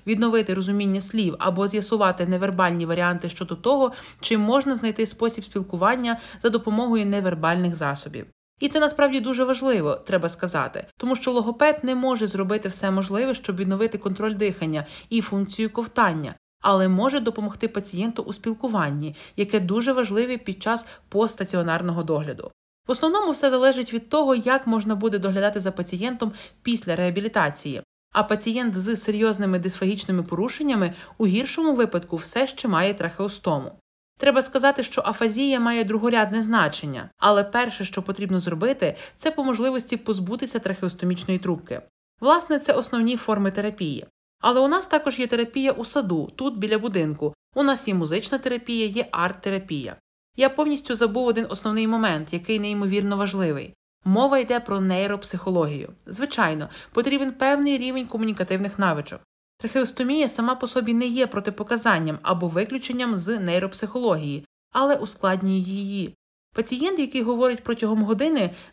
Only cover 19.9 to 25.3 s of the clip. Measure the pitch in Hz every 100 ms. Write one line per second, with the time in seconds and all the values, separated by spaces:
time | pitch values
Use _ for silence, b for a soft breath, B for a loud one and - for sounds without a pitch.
19.9 | 254 214 202 247 240 202 185 220 226 -
20.9 | B _ 202 220 220 185 180 165 165 175
21.9 | 170 160 151 151 117 - - _ _ -
22.9 | 247 320 403 381 277 277 254 262 254 240
23.9 | 233 226 302 269 247 247 269 233 220 208
24.9 | 202 220 202 196